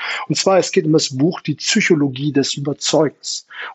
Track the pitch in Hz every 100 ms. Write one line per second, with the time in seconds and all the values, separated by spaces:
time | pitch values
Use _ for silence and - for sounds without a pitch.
0 | - - - 147 - 190 - - 156 156
1 | - 131 156 170 - 147 - 214 - 160
2 | 143 127 147 139 131 - 143 135 - 147
3 | 151 - - - - - -